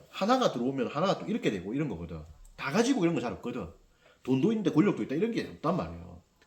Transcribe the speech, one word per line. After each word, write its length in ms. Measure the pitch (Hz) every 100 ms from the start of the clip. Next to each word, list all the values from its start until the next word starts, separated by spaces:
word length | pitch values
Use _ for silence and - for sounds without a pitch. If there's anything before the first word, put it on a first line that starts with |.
| -
하나가 420 | - 196 254 220
들어오면 360 | 127 123 135 113
하나가 320 | 143 190 165
또 60 | 90
이렇게 260 | 226 156
되고 220 | 104 90
이런 160 | 135 151
거거든. 320 | 87 85 82 78 - - -
다 160 | 135
가지고 320 | 170 240 254
이런 120 | 170 160
거 60 |
잘 120 | 120
없거든. 360 | 90 120 123 85 - _ _ _ _
돈도 280 | - 131 175
있는데 200 | 220 170
권력도 320 | - 208 -
있다 120 | 104 139
이런 160 | 226
게 160 | 190 -
없단 300 | - 147 180
말이에요. 440 | 82 85 87 85 _ _